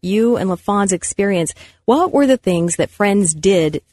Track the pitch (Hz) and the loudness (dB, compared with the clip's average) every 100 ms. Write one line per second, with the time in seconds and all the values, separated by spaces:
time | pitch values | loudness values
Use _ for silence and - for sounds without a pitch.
0 | 180 208 233 240 190 175 - 202 196 180 | -4 0 2 0 -2 -4 -2 -2 -2 -2
1 | - - 202 185 160 - - _ - 269 | -4 -4 -2 -2 -4 -8 -20 _ 0 0
2 | 370 285 277 254 185 175 170 175 160 - | 2 2 2 2 0 0 -2 -2 -4 -2
3 | 202 202 190 156 190 190 156 156 - | 0 2 0 0 0 2 0 -4 -10